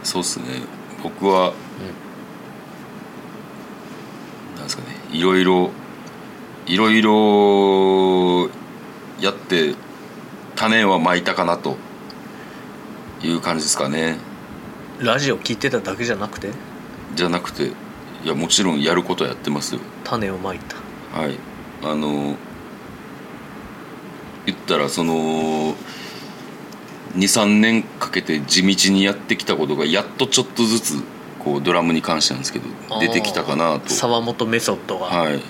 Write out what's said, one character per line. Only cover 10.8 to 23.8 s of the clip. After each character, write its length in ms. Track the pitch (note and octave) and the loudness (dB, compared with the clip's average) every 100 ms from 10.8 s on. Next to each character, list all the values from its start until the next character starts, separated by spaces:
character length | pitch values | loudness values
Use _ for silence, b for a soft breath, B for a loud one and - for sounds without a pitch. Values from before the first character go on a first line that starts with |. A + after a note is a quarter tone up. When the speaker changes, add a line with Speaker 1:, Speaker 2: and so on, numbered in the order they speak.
| G#2 | 6
Speaker 1:
は 140 | F#2 | 6
ま 160 | E2+ F2+ | 4 4
い 80 | |
た 100 | F2+ | 2
か 120 | F#2 F2 | 2 2
な 120 | E2+ | 2
と 200 | D2 C2 - - - - - B B B B - - - - - | -2 -6 -8 -16 -16 -14 -14 B B B B -14 -14 -14 -14 -6
い 60 | D#2+ | -2
う 100 | E2+ | 0
感 160 | F2 E2 | 0 0
じ 80 | D#2 | 0
で 40 | |
す 80 | - | 0
か 120 | C#2+ | 0
ね。 280 | D2+ D#2+ D#2 - - - - - - - - | 0 0 -2 -8 -16 -14 -14 -14 -16 -16 -4
Speaker 2:
ラ 180 | A#2+ B2 | 2 2
ジ 140 | C#3 | 2
オ 60 | G#2+ | 0
聞 140 | - | -2
い 20 | A#2 | 0
て 160 | C#3 | 0
た 80 | B2 | 0
だ 160 | F#2+ G2 | -2 -4
け 100 | A#2+ | -2
じ 80 | |
ゃ 20 | G#2 | -2
な 120 | G#2 | -4
く 120 | - | -6
て？ 100 | G2 - - - - - - D2 | -8 -8 -12 -14 -14 -14 -10 -2
Speaker 1:
じ 100 | F2 | 0
ゃ 40 | |
な 100 | F2 | 0
く 120 | - | -4
て、 200 | - C#2 - - - - - | -4 -4 -4 -14 -14 -16 -8
い 40 | D2+ | -4
や、 80 | D2 | -2
も 120 | E2 | 2
ち 140 | - | 4
ろ 120 | F#2+ | 4
ん 80 | D2+ | 4
や 120 | D2 | 4
る 80 | F2 | 2
こ 140 | F2 F2+ | 2 0
と 80 | |
は 80 | C2+ | -2
や 40 | B1 | -2
っ 40 | |
て 100 | - | -4
ま 140 | C#2+ | -2
す 100 | - | -2
よ。 80 | - - - | -6 -8 -12
Speaker 2:
種 260 | - A#2 G2+ | -4 -2 -2
を 80 | F#2 | -4
ま 160 | F#2+ | -6
い 60 | F2 | -8
た。 160 | D2+ - - - - D#2+ | -10 -12 -12 -14 -8 -4
Speaker 1:
は 80 | D#2 | -2
い。 100 | C2+ - - - - | -4 -10 -14 -14 -8
あ 120 | D2+ D2+ | -2 0
の、 400 | D2+ D2 C#2+ C#2+ - - - - - - - - - - - - - - | 0 0 -2 -6 -10 -16 -16 -16 -16 -16 -14 -14 -14 -16 -14 -14 -14 -14